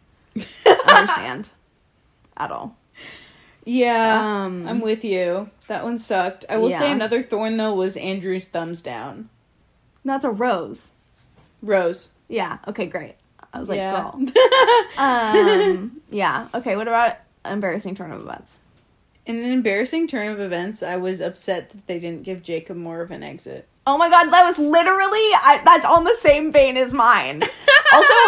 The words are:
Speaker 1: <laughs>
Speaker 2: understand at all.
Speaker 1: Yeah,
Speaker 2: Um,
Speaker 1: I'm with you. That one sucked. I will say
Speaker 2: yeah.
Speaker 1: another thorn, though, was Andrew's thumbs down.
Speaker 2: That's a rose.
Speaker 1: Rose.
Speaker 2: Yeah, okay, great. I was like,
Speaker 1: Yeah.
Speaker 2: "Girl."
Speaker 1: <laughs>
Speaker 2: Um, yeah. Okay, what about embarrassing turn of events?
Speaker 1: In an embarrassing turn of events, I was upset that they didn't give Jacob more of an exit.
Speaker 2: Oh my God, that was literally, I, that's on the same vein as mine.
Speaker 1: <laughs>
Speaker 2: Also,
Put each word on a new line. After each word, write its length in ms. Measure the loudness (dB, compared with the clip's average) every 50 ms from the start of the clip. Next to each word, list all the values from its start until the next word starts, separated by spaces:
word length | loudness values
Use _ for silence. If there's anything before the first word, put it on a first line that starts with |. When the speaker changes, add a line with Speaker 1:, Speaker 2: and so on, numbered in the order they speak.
| _ _ _ _ _ _ _
Speaker 1:
<laughs> 500 | -12 -12 -12 -14 2 4 4 4 4 4
Speaker 2:
understand 600 | 4 6 6 4 2 -2 -6 -6 -8 -10 -12 -14 -16 _ _ _ _ _ _ _ _ _ _ _ _ _ _ _ _ _
at 160 | -10 -10 -10
all. 240 | -10 -12 -12 -14 -18 _ _ _ _ -20 -20 -20 -20 -20 -20 _ _ _ _ _ _ _ _
Speaker 1:
Yeah, 800 | -4 -2 0 2 2 2 2 2 2 2 0 0 -2 -4 -4 -6
Speaker 2:
Um, 220 | -6 -8 -8 -8
Speaker 1:
I'm 120 | -6 -6 -4
with 240 | -2 -4 -4 -4 -4
you. 460 | -4 -2 -2 -2 -2 -4 -4 -6 -10 -16 _ _
That 160 | -10 -8 -8 -6
one 140 | -8 -8
sucked. 480 | -10 -6 -4 -4 -2 -2 -4 -6 -10 -10
I 100 | -6 -4
will 120 | -2 -2 0
say 180 | 0 0 -2
Speaker 2:
yeah. 60 | -2 -2
Speaker 1:
another 280 | -2 -2 -2 -4 -4 -4
thorn, 340 | -4 -6 -4 -4 -4 -4
though, 160 | -4 -4 -2 -2
was 240 | -2 -4 -4 -6
Andrew's 480 | -8 -8 -8 -8 -8 -6 -6 -8 -8 -8
thumbs 360 | -8 -8 -8 -8 -8 -10 -12 -12
down. 460 | -12 -12 -12 -12 -14 -14 -16 -20 -20 _ _ _ _ _ _ _ _ _ _ _ _ _ _ -8
Speaker 2:
That's 180 | -6 -6 -4 -4
a 60 | -4
rose. 580 | -4 -2 -2 -2 -2 -4 -6 -8 -14 -16 _ _ _ _ _ _ _ _ _ _ _ _ _ _ _ _ -4
Speaker 1:
Rose. 460 | -2 0 0 0 -2 -4 -8 -12 -20 _ _ _ -10
Speaker 2:
Yeah, 300 | -8 -8 -6 -8 -10 -12 -12
okay, 180 | -12 -10 -10 -10
great. 300 | -8 -10 -12 -12 -14 -20 _ _ _ _ _ _ _
I 80 | -16 -14
was 80 | -10
like, 100 | -8 -6
Speaker 1:
Yeah. 340 | -6 -6 -4 -6 -6 -6 -8
Speaker 2:
"Girl." 100 | -8 -8 -8 2 4 4 6 6 6 4 6 6 4 4 2 0 -2
Speaker 1:
<laughs> 0 |
Speaker 2:
Um, 1040 | -2 0 0 0 0 0 2 2 4 4 4 4 4 2 2 0 -2 -6 -10 -14 -18 -18 _
yeah. 360 | -6 -4 -2 -2 -2 -4 -6 -8 -10
Okay, 220 | -8 -6 -4 -4
what 100 | -4 -2
about 280 | -2 0 0 0 0 -2 -6 _ _ _ _ -12
embarrassing 520 | -10 -8 -6 -4 -4 -6 -6 -8 -10 -12
turn 160 | -12 -12 -14
of 100 | -14 -14
events? 340 | -14 -14 -16 -16 -18 _ _ _ _ _ _ _ _ _ _ _ _ _ _ _ _
Speaker 1:
In 120 | -10 -8
an 140 | -6 -4 -2
embarrassing 560 | -2 -2 0 -2 -2 -2 -4 -4 -4 -4 -4
turn 200 | -4 -6 -6 -8
of 120 | -8 -8 -8
events, 420 | -8 -6 -6 -6 -6 -8 -10 -10 -10
I 120 | -8 -8
was 220 | -6 -6 -6 -8 -8
upset 480 | -8 -10 -10 -10 -8 -8 -8 -8 -10 -14
that 160 | -20 -20 -14
they 120 | -12 -12 -10
didn't 240 | -10 -12 -12 -12 -12
give 200 | -14 -14 -12 -10
Jacob 340 | -10 -10 -10 -10 -12 -14
more 240 | -14 -12 -12 -12 -12
of 100 | -12 -12
an 120 | -14 -14 -16
exit. 440 | -16 -16 -16 -18 -18 -18 -18 -20 _ _ _ _
Speaker 2:
Oh 120 | -2 0
my 120 | 2 4 6
God, 200 | 6 6 6 6
that 120 | 6 6 6
was 120 | 6 4
literally, 640 | 0 0 2 2 2 4 4 2 2 0 0 0 0
I, 420 | 2 2 2 4 6 4 4 6 6
that's 220 | 6 6 6 6
on 180 | 4 2 4 4
the 120 | 2 0 2
same 300 | 4 4 4 4 2 2
vein 260 | 4 4 4 4 2
as 160 | -2 -2 -2 0
mine. 480 | 2 4 4 4 4 2 -2 -4 -4 -6
Speaker 1:
<laughs> 40 | -6 -6 0 4 4 4 6 6 6 6
Speaker 2:
Also, 200 | 8 8 8 6 6 6